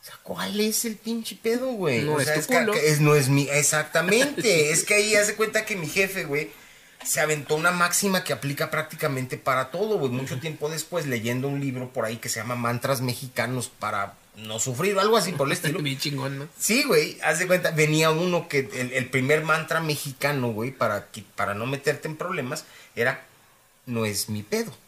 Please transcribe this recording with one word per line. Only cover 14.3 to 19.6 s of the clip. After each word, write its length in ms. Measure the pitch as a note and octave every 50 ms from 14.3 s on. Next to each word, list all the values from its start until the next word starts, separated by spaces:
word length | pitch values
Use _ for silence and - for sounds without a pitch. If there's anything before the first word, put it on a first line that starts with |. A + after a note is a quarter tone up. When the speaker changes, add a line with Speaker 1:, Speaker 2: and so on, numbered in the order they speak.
| _
Speaker 1:
no 220 | G#2+ A2 A2 G#2+ A2+
sufrir, 360 | B2 C3+ B2 A#2 E3+ G3+ G3+
o 60 | F#3+
algo 160 | G3 G#3+ A3+
así 160 | A3+ F3 F#3
por 140 | F3 C#3 C#3
el 60 | C#3 F3
estilo. 240 | - - D3+ C#3+ F3+
Speaker 2:
<laughs> 40 |
Bien 140 | D3+ C#3 C3+ C3
chingón, 400 | - D3+ C#3+ C3+ C3 C3+ C#3 C3+
¿no? 100 | C#3+ E3 - -
Speaker 1:
Sí, 240 | - - G#3 C4
güey, 360 | D4+ C#4 G3 D#3 D#3 F3 - -
haz 160 | - D#3 D#3+ E3
de 80 | F3+
cuenta, 240 | F3+ F3+ F3+ - E3+
venía 400 | E3 D3+ D#3 D3+ D#3 D#3 D#3+ D#3+
uno 360 | D#3+ D#3+ F3 F3+ F3 E3+ -
que 220 | - - C#3+ C3 - -
el, 180 | B2+ B2 B2
el 160 | B2+ C3 B2 -
primer 340 | - C3 B2+ C3+ D3+ D#3
mantra 380 | D#3 D#3+ D#3 D#3+